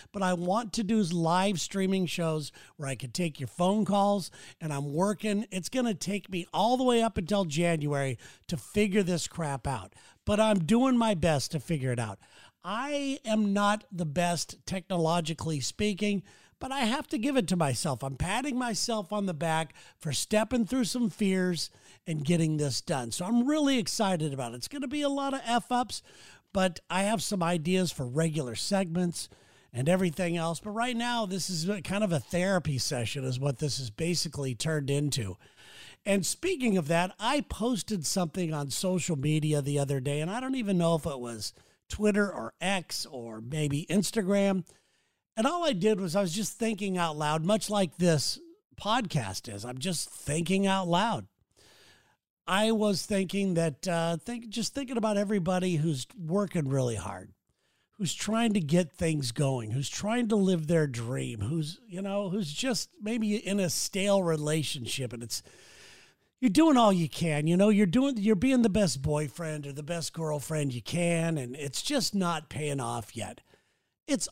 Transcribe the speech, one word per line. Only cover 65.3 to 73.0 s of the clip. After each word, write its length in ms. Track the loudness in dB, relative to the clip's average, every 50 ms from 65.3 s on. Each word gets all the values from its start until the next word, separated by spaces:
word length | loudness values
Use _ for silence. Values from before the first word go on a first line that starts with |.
| -8 -10 -10 -12 -20 -20 -20 -20 -20 -20 -20 -20 -20 -20 -20 -20 _ _ _ _ _ _
you're 80 | 0 4
doing 280 | 6 6 6 8 8
all 160 | 8 8 6 6
you 160 | 4 2 0
can, 400 | 0 -2 0 0 2 2 2 4
you 80 | 4
know, 120 | 6 6 6
you're 160 | 6 6 6
doing, 320 | 4 4 4 2 2 0
you're 200 | 0 2 2 4
being 260 | 4 4 4 4 4 4
the 60 | 4
best 340 | 4 4 2 2 2 0 -2
boyfriend 640 | -2 0 0 -2 -4 -6 -8 -8 -6 -6 -6 -8
or 60 | -8 -10
the 100 | -10 -8
best 300 | -6 -6 -6 -6 -6 -6
girlfriend 600 | -6 -4 -4 -4 -4 -4 -4 -2 0 0 0 -2
you 100 | -4 -6
can, 560 | -4 -2 0 2 2 2 2 2 0 0 -2
and 180 | -4 -6 -8
it's 260 | -8 -8 -6 -6 -6 -4
just 320 | -2 0 0 0 0 0
not 340 | 0 0 0 0 -2 -6 -8
paying 300 | -6 -6 -4 -2 -2 -2
off 380 | -2 -2 -4 -4